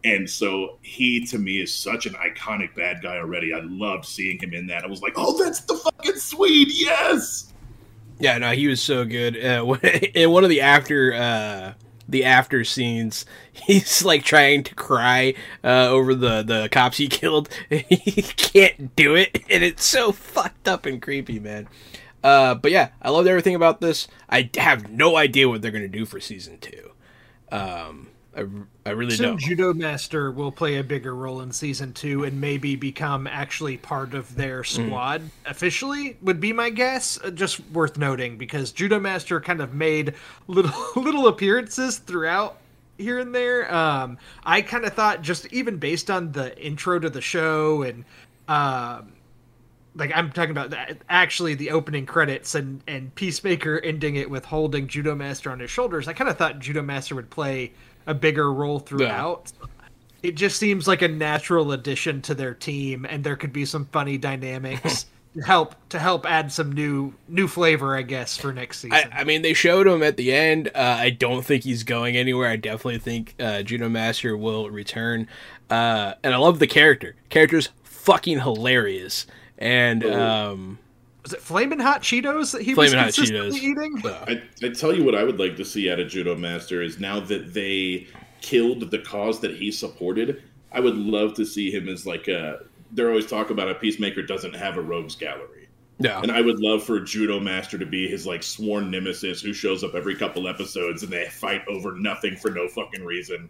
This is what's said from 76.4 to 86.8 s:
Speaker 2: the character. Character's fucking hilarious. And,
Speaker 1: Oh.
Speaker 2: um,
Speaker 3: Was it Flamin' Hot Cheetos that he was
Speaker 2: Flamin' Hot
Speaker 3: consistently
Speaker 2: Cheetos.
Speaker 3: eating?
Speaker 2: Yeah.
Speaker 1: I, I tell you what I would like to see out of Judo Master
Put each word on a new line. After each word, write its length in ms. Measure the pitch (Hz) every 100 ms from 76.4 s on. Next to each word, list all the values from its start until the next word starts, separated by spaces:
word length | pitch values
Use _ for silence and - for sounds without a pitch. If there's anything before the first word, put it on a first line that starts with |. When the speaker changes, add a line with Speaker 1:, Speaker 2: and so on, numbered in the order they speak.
| 156 165
Speaker 2:
the 80 | 156
character. 480 | 151 151 139 85 - _
Character's 380 | 160 156 160 135 _
fucking 560 | - - - 165 - 151
hilarious. 840 | 127 110 120 127 104 95 95 - - - - -
And, 480 | 113 123 120 113
Speaker 1:
Oh. 160 | 113 110 113 110 104
Speaker 2:
um, 260 | 98 95 104 _ _ _ _
Speaker 3:
Was 100 | -
it 80 | -
Flamin' 380 | - 170 269 302
Hot 220 | 254 285
Cheetos 500 | - 240 277 302 285
that 100 | -
he 120 | 226
was 160 | 269 147
Speaker 2:
Flamin' 80 | 131 117
Hot 80 |
Speaker 3:
consistently 460 | - 117 107 101 269
Speaker 2:
Cheetos. 20 |
Speaker 3:
eating? 400 | 269 285 311 285
Speaker 2:
Yeah. 200 | - 180 - - - -
Speaker 1:
I, 40 | 120
I 20 |
tell 220 | - 160
you 100 | 175
what 100 | 135
I 80 | 104
would 140 | 110 104
like 180 | 92 85
to 80 |
see 260 | 92 107 95
out 100 | 87
of 80 | 85
Judo 260 | 92 87
Master 480 | 85 87 85 82 90